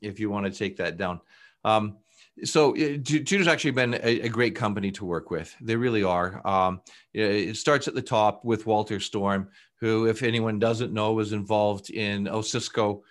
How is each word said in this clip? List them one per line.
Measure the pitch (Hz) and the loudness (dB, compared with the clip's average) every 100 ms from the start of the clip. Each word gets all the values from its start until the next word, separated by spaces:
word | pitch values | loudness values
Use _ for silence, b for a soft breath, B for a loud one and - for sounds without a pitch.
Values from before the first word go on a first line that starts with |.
if | 104 101 | -12 -6
you | 107 | -4
wanna | 101 98 | -2 -4
take | 95 101 98 | -4 -6 -4
that | 87 82 | -6 -4
down. | 95 87 b b b b | -4 -6 b b b b
Um, | 104 110 107 101 b b b - | 2 2 0 -6 b b b -12
so, | - 165 143 | -2 4 4
uh, | - 151 147 | 4 0 -2
Tu-, | 131 151 | 0 0
Tudor's | 135 196 170 | 2 2 2
actually | 147 151 | 2 2
been | 127 123 | 0 0
a, | 120 117 117 | 0 0 0
a | 117 | 0
great | 113 120 | 0 0
company | - 110 101 98 | 0 -2 -2 -4
to | 95 | -4
work | 92 82 - | -4 -4 -4
with. | 85 78 - | -6 -8 -10
They | 113 117 | -2 0
really | 123 110 | 2 2
are. | 95 90 90 95 95 | 2 2 0 -2 0
Um, | 95 92 92 b b b | 2 2 0 b b b
it | 101 107 104 92 110 | -2 2 2 0 -2
starts | - 143 139 | 2 2 0
at | |
the | 131 | -4
top | 123 113 107 101 | 0 2 2 2
with | 120 110 110 | 0 -2 2
Walter | 107 110 101 | 0 0 -4
Storm, | - 104 98 98 98 b b _ | -4 -2 0 0 -2 b b _
who, | 113 110 113 | 0 2 2
if | 110 | 2
anyone | 120 117 113 104 | 0 0 0 2
doesn't | 113 113 123 | 2 2 -2
know, | 107 107 | 0 0
was | 110 104 | 2 0
involved | 107 101 107 104 101 - | -2 0 2 2 0 -6
in | - 104 101 | -6 -4 -2
Osisko, | 101 107 107 120 - - 107 101 b | -2 -4 -4 -4 -4 0 0 -2 b